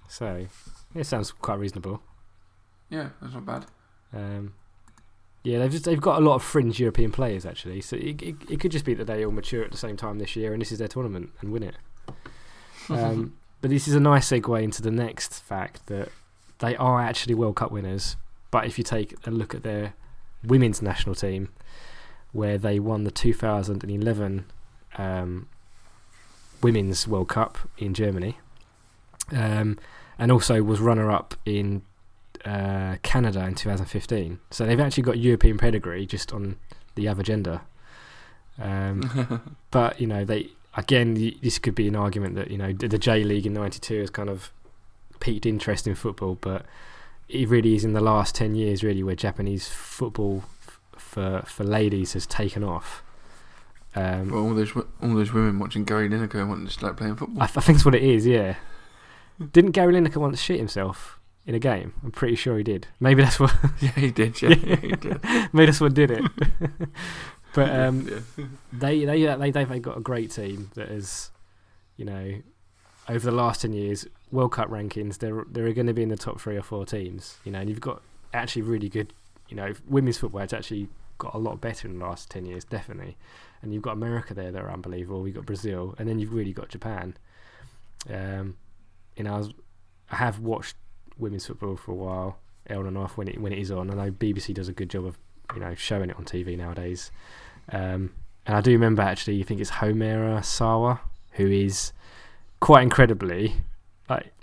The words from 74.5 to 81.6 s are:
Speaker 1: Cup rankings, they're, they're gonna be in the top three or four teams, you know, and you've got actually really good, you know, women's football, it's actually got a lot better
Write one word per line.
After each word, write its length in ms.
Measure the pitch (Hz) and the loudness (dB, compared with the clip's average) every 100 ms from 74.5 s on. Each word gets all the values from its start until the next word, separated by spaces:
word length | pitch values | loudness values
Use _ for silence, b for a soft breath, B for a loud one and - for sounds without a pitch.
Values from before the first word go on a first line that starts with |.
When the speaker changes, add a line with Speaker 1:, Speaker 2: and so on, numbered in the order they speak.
Speaker 1:
Cup 180 | - 110 | 0 -4
rankings, 480 | 107 104 107 104 98 | -4 -6 -6 -8 -6
they're, 260 | 110 110 - | -6 -6 -8
they're 240 | 120 113 | -4 -2
gonna 200 | 113 120 | 0 0
be 100 | 117 | 0
in 60 | 110 | 0
the 80 | 107 | -2
top 220 | - - | -6 -8
three 160 | 110 101 | -8 -8
or 60 | |
four 240 | - 104 98 | -6 -8 -6
teams, 520 | 104 90 92 - - - | -8 -8 -10 -14 -16 -10
you 60 | |
know, 80 | 98 | -6
and 80 | 101 | -6
you've 120 | 110 | -6
got 220 | 131 - - - - | -8 -10 -14 -20 -8
actually 300 | 120 117 117 | -6 -4 -4
really 280 | 110 110 101 | -2 -2 -2
good, 220 | 107 104 - - - - | -4 -6 -10 -20 -20 -16
you 60 | 107 | -10
know, 180 | 98 101 - | -8 -8 0
women's 320 | 139 131 113 | 2 2 0
football, 220 | 117 98 | -4 -4
it's 120 | 98 | -6
actually 340 | 110 - 107 101 - - - | -8 -8 -8 -8 -12 -16 -12
got 160 | - | -10
a 40 | 110 | -6
lot 200 | 110 | -6
better 280 | - | -6